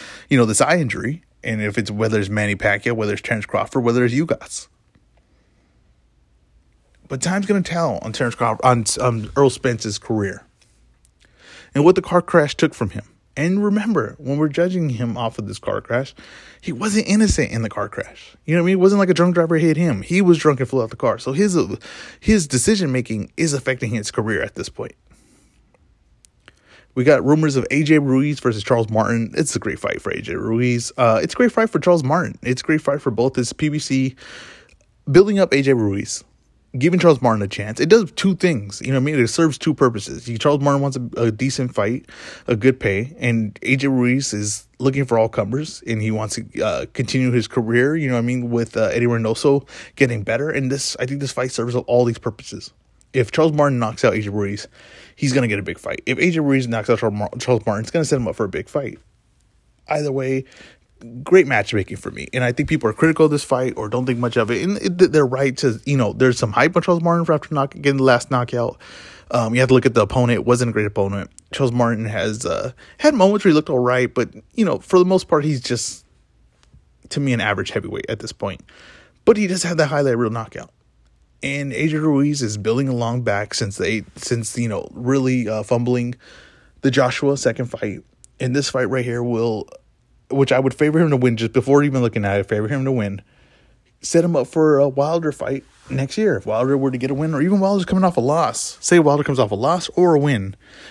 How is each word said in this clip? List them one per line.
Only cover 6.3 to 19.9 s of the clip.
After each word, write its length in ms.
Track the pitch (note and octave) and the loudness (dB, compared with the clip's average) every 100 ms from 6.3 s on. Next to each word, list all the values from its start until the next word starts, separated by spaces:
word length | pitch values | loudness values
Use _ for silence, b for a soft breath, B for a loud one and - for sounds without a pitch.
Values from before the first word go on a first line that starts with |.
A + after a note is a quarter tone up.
| _ _ _ _ _ _ _ _ | _ _ _ _ _ _ _ _
But 120 | C3+ | -6
time's 260 | E3+ F#3+ G3 | -2 -2 0
gonna 160 | G3+ | -2
tell 360 | F3 E3+ D#3 G#2 | 0 -2 -2 -2
on 100 | - | -8
Terence 240 | - A#2+ - | -4 -4 -2
Crawford, 280 | A#2+ A2+ | -2 2
on, 200 | B2+ A#2+ G#2+ - | 2 2 0 -2
on 320 | B2 A2+ G#2 | 0 -2 -4
Earl 160 | C#3 C#3 | 2 2
Spence's 480 | - B2+ A#2 A2 G2 | 2 -2 -4 -6 -8
career 480 | - A2 G2 F2+ - _ _ _ _ _ _ _ B B B B B | -4 -4 -4 -8 -18 _ _ _ _ _ _ _ B B B B B
and 100 | C#3 | 2
what 120 | D#3+ F#3 | 4 4
the 60 | |
car 200 | - F3 | 2 0
crash 320 | - E3+ D3 | 4 2 2
took 200 | - D#3+ | 0 -2
from 160 | - G#2 | 0 -6
him. 160 | - - _ _ - | -6 -14 _ _ -4
And 280 | E3 G3 | -2 0
remember, 500 | G#3 G#3 G#3+ F3+ G#2+ - | 0 0 0 -2 -2 -6
when 200 | C3 C#3+ | -4 0
we're 80 | D3+ | 0
judging 440 | C#3+ F3+ F#3 D#3 | 2 0 0 -2
him 260 | A#2 A#2+ A#2 | -2 -4 -2
off 240 | A2+ - | -6 -6
of 80 | G2+ | -10
this 100 | G2+ | -8
car 220 | - G#2 | -6 -6
crash, 340 | - A#2+ C3+ - B B B B | -4 -4 -4 -12 B B B B
he 100 | - | -10
wasn't 380 | B2 G#3 G#3 - | -6 -2 -2 2
innocent 420 | G#3 G#3 D#3+ C3+ | 2 4 2 0
in 120 | A2+ | -2
the 60 | A2 | -4
car 200 | - G2+ | -6 -8
crash. 480 | - - - - _ | -8 -12 -14 -20 _
You 100 | - | -2
know 60 | E3+ | 2
what 60 | F3 | 2
I 0 | |
mean? 60 | |
It 60 | F#3+ | 4
wasn't 200 | F#3+ G3+ | 6 6
like 80 | F#3 | 4
a 60 | |
drunk 200 | E3 F3+ | 4 4
driver 240 | F3 E3 E3 | 4 2 2
hit 180 | E3 D3+ | 2 2
him. 260 | E3+ | 2